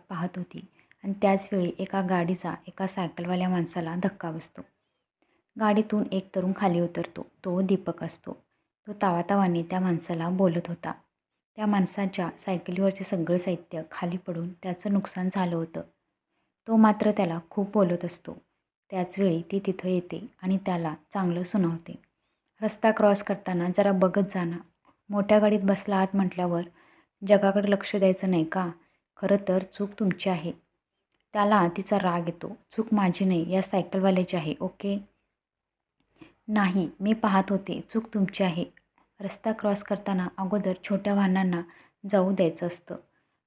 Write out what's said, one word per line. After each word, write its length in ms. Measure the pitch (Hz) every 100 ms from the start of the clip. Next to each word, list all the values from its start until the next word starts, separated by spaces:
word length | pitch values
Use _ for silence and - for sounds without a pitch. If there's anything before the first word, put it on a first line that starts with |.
| -
पाहत 200 | 175 180 185
होती 240 | 175 - - _ _ _
आणि 80 | 196 196
त्याच 260 | 196 196 -
वेळी 200 | 196 175 -
एका 240 | 190 196 185
गाडीचा 460 | 180 170 180 170 160 -
एका 200 | - 190
सायकलवाल्या 600 | 190 165 - 175 180 185
माणसाला 460 | 180 170 180 165 175
धक्का 280 | 185 - 170
बसतो. 320 | 160 - - - _ _ _ _ _ _ _ _ 214
गाडीतून 440 | 214 208 214 208 -
एक 240 | 190 185 190
तरुण 160 | 185 185
खाली 240 | 196 170
उतरतो. 460 | 170 175 165 - - _
तो 160 | 185 180
दीपक 440 | 190 190 185 -
असतो. 280 | 165 - - - _ _ _ _ 208
तो 60 |
तावातावाने 680 | 208 196 170 175 202 185 170
त्या 180 | 170 185
माणसाला 480 | 185 165 - 165 170
बोलत 400 | 185 185 170 170
होता. 240 | 170 160 - _ _ _ _ _ -
त्या 100 | 208
माणसाच्या 640 | 202 180 - 190 196 170 -
सायकलीवरचे 680 | - 175 180 180 196 190
सगळं 340 | 190 185 160 175
साहित्य 440 | 185 170 - 160 156
खाली 260 | - 175 180
पडून 320 | - 170 175
त्याचं 400 | 180 185 175 208
नुकसान 360 | 196 196 185 180
झालं 220 | 196 180 165
होतं. 240 | 165 165 - _ _ _ _ _ _ _ -
तो 100 | 226
मात्र 340 | 220 214 214
त्याला 280 | 208 180 165 -
खूप 220 | 208 196
बोलत 320 | 214 180 175
असतो. 380 | 175 - - - _ _ _ _ _
त्याच 280 | 190 180 190
वेळी 240 | 196 165
ती 160 | 170 196 196
तिथं 220 | 185 185
येते 380 | 180 175 165 208 -
आणि 160 | 185 190 190
त्याला 280 | 175 165 151 _
चांगलं 280 | 196 180 170
सुनावते. 520 | 175 202 170 165 - - _ _ _ _ _ _
"रस्ता 280 | 214 214 220
क्रॉस 320 | 220 208 196
करताना 460 | - 196 - 175 175
जरा 240 | 180 202
बघत 300 | 190 185 202 196
जा 100 | 185
ना. 120 | 170 175 - _ _ _ -
मोठ्या 280 | 202 202 214
गाडीत 220 | 208 208
बसला 360 | 196 190 214 190
आहात 200 | 190 196
म्हटल्यावर 460 | 185 - 175 170 175 - _ _ _ _ 196
जगाकडे 420 | 202 196 202 202
लक्ष 260 | 202 - 202
द्यायचं 340 | 190 190 190
नाही 140 | 175
का? 260 | 160 190 175 - _ _ _ -
खरं 200 | 190 202 202
तर 140 | 185
चूक 280 | 190 - 202 -
तुमची 320 | 202 - 196
आहे." 220 | 175 165 - _ _ _ _ _ _ _
त्याला 360 | 208 208 208 175 170
तिचा 220 | - 202
राग 220 | 180 175 170
येतो. 220 | - 165
"चूक 380 | 220 _ - 226
माझी 320 | 208 185 175
नाही, 280 | 190 175 170
या 100 | 185
सायकलवाल्याची 720 | 185 190 175 190 190 185 180 180
आहे, 180 | 151 -
ओके?" 380 | 185 - 202 202 - _ _ _ _ _ _ _ _ _ _ _ - _ -
"नाही, 420 | 214 190 190 165 -
मी 120 | 202
पाहत 320 | 220 214 190 190
होते, 300 | 190 185 -
चूक 240 | - 226 226
तुमची 280 | 208 185 -
आहे. 220 | 185 170 170 - _ _ _ _
रस्ता 320 | 196 - 220
क्रॉस 300 | 220 208 202
करताना 460 | - 202 202 185 180 -
अगोदर 340 | 190 208 185 180
छोट्या 300 | - 196 202
वाहनांना 480 | 202 196 185 185 175 175 - _ _ 196
जाऊ 220 | 196 185
द्यायचं 340 | 190 165 165 175
असतं. 300 | 175 - - - _ _ _